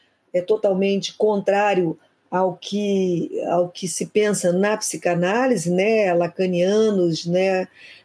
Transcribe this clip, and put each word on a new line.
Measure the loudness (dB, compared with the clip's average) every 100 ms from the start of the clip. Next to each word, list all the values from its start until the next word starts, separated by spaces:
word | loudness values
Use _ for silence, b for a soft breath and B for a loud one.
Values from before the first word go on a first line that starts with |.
| b b _
é | -4
totalmente | 0 0 0 2 0 0 -4
contrário | -2 0 0 0 0 2 2 0 -4 b b -6
ao | -2 -2 -4
que, | -8 -4 0 0 0 -2 -4 -6 -2
ao | 0 0
que | -4 -8
se | -6 -4
pensa | 0 0 0 0
na | 2 0 -2
psicanálise, | -4 -4 -2 0 0 2 0 0 0
né, | 0 2 2 2
lacanianos, | 2 0 -2 -2 0 2 2 2 2 0 0 -2
né, | 0 2 0 -4 B B B